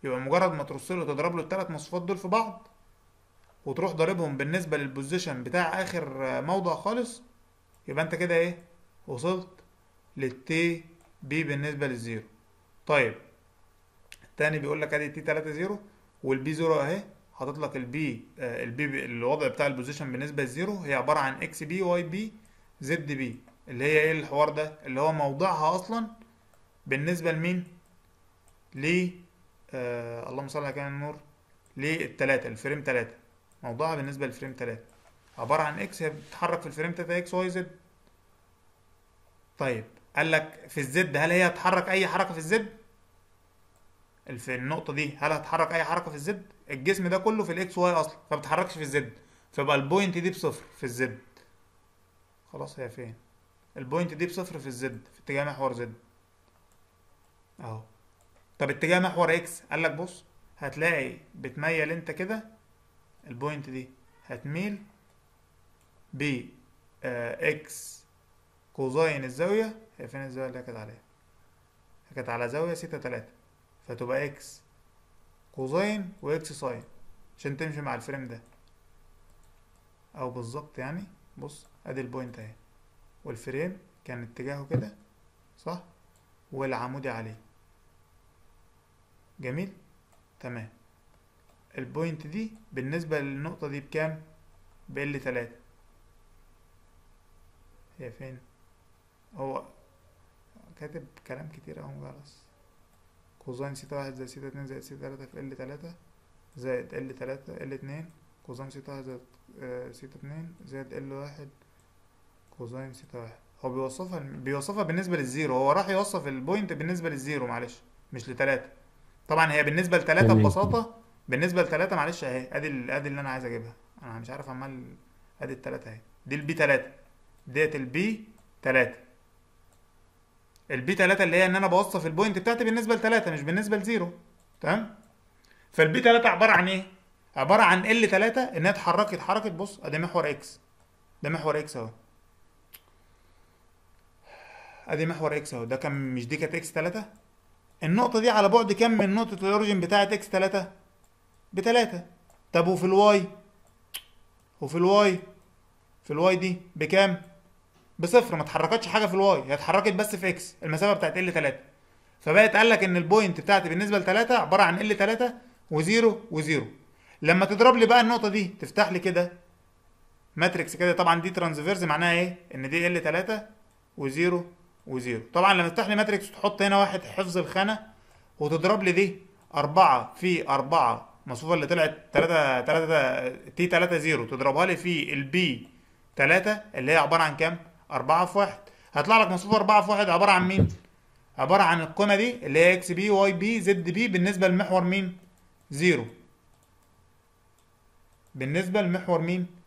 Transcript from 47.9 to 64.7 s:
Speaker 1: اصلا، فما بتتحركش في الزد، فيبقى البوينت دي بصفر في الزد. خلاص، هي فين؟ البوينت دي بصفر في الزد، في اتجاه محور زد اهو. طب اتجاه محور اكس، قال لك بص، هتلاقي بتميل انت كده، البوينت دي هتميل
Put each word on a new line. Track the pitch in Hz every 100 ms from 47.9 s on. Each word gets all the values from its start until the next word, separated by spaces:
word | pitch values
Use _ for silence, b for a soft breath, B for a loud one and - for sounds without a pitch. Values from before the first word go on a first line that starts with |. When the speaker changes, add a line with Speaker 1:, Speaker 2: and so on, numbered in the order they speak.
Speaker 1:
اصلا، | 170 156 - _
فما | 151
بتتحركش | 143 156 185
في | 160
الزد، | 151 143 123 - b b b
فيبقى | - 139 143
البوينت | 139 180 196 175
دي | 175
بصفر | 180 160 - - -
في |
الزد. | 135 120 131 107 - - _ _ _ _ _ _ _ _ _ _ _
خلاص، | 151 143 143
هي | 123
فين؟ | 117 120 113 _ _ _ _ _ -
البوينت | 127 156 175
دي | 151 180
بصفر | 175 180 160
في | 135
الزد، | 123 131 113 -
في | -
اتجاه | - 139
محور | 147 135 135
زد | 120 120 117 _ _ _ _ _ _ _ _ _ _ _ _ _ _ _ _
اهو. | 117 110 110 _ _ _ _ _ _ _
طب | 139
اتجاه | 139 160 180
محور | 185 170 165
اكس، | 170 165 - -
قال | 151
لك | 160
بص، | 143 180 - - _ - -
هتلاقي | 143 143 160 160 127 - -
بتميل | - 131 123 151 165 151
انت | 165 160
كده، | - 185 220 214 - _ _ _ _ _ _ -
البوينت | 120 143 147 143
دي | 131 127 - _ _ _
هتميل | 117 143 156 202